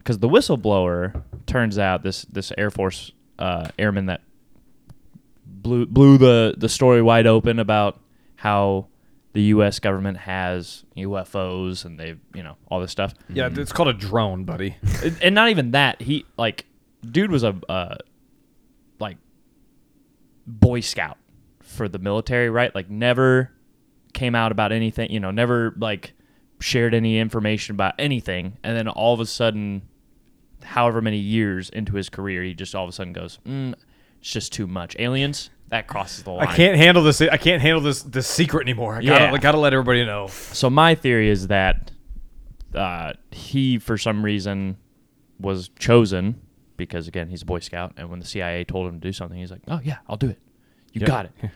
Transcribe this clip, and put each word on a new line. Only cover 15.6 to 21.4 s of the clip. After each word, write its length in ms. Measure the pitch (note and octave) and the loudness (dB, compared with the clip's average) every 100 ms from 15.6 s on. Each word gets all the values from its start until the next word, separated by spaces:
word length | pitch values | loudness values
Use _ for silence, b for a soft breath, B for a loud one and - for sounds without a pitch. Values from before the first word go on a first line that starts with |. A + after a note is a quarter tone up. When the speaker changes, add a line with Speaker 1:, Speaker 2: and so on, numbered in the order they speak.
| B2 | 2
Speaker 1:
that. 280 | C3+ C3+ - | 2 2 0
He, 240 | A2+ D3+ - - | -4 -4 -6 -4
like, 280 | A2+ - - _ _ _ A#2 | -4 -4 -14 _ _ _ -4
dude 220 | C#3 G#3 | 0 2
was 140 | D3 | 2
a, 100 | A2+ F#2 - | 0 -2 -6
uh, 280 | F#2 F2 - - _ _ _ _ _ _ _ _ _ | -6 -6 -10 -16 _ _ _ _ _ _ _ _ _
like, 200 | G#2 F2 _ _ _ _ _ _ _ _ _ _ _ _ - | -12 -12 _ _ _ _ _ _ _ _ _ _ _ _ -18
Boy 340 | A2 B2 A#2+ | 2 2 2
Scout 380 | - - D2+ - _ _ | -4 -6 -6 -8 _ _